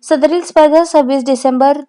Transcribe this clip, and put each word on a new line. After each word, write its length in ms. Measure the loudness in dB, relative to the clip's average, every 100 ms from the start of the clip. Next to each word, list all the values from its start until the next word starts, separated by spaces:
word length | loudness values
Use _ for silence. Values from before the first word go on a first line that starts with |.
सदरील 360 | -4 -2 0 -2
स्पर्धा 440 | -2 2 2 2
सव्वीस 400 | 2 0 0 -2 -2
डिसेंबर 540 | -2 -2 0 0 0